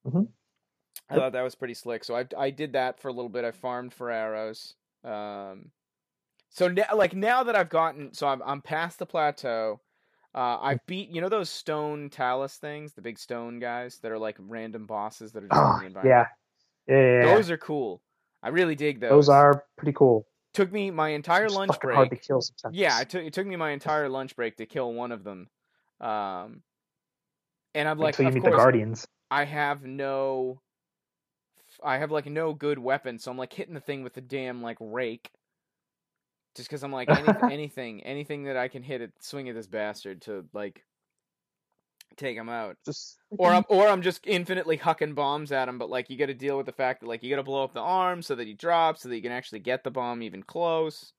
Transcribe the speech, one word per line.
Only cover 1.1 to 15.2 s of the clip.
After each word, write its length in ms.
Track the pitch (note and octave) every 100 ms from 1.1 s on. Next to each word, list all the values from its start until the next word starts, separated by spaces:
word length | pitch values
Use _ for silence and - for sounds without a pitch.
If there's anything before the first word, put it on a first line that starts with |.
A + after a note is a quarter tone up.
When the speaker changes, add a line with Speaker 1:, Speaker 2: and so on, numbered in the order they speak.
Speaker 1:
Yep. 100 | C#3+
Speaker 2:
thought 80 | C3
that 100 | B2
was 120 | B2+
pretty 200 | - B2+
slick, 300 | A#2 A#2+ A2+
so 100 | - A#2+
I, 100 | B2+ -
I 140 | C#3
did 220 | C3+ D3+
that 260 | C3 B2+ -
for 80 | C3+
a 40 |
little 160 | B2 A#2+
bit. 140 | B2
I 60 | A#2+
farmed 440 | A2+ B2+ B2 B2
for 160 | - A#2+
arrows. 640 | A2+ A2 G#2+ A2 A2 - _ _ _
Um, 680 | C3+ G#2+ G#2 G2+ G2 F#2+ - _ _ _ _ _ _ _ _
so 180 | - F3+
na-, 260 | F3+ G#3+ G#3+
like, 180 | F#3
now 300 | F#3 G#3+ B3
that 120 | A#3+ A3
I've 140 | E3
gotten, 440 | D#3+ D#3+ C#3+ C#3+
so 140 | - C#3+
I'm, 140 | C3
I'm 200 | B2+ C#3+
past 360 | - D#3 E3+ -
the 60 | C3+
plateau. 760 | E3+ D3+ C#3+ C3 A2+ A2 G#2+ _ _ _ _ _
Uh, 240 | - B2 A#2+
I've 180 | C3+ C3+
Speaker 1:
Mm. 100 | -
Speaker 2:
beat, 220 | F#3 G3+
you 100 | E3
know 80 | F3+
those 200 | G#3+ F3
stone 600 | - - D3+ D3+ D3+ C#3+
talus 480 | - B2+ C3 C3+ -
things, 360 | D3 D3 D3+
the 80 | -
big 160 | A#2+ G#2+
stone 420 | - A#2+ A#2 A#2+
guys 380 | A#2+ A#2+ B2 -
that 120 | A2+
are, 60 | A2
like, 180 | A2 G#2
random 460 | G2 A2+ A2+ A2 G#2+
bosses 460 | G#2+ G#2+ -